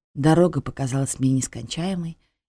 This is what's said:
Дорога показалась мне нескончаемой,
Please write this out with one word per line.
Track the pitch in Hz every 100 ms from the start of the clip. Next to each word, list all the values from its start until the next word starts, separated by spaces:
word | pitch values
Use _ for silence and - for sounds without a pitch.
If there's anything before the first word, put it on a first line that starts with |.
| _ -
Дорога | 143 160 175 143
показалась | - - 135 135 135 -
мне | 131
нескончаемой, | 131 - - 117 - 175 185 165 165 _ _